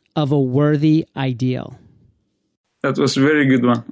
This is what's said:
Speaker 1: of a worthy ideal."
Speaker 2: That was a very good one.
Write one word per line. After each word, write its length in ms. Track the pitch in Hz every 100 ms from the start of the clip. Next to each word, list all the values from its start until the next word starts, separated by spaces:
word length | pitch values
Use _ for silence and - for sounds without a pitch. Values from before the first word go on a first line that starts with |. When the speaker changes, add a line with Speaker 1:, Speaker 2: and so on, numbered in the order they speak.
| _ -
Speaker 1:
of 160 | 147
a 80 | 143
worthy 680 | 131 127 147 151 156 156 - -
ideal." 640 | 135 120 127 127 - - _ _ _ _ _ _ _ _ _ _
Speaker 2:
That 160 | 139 131
was 200 | 143 135
a 40 |
very 240 | 139 151 135
good 180 | 131 123
one. 180 | 117 -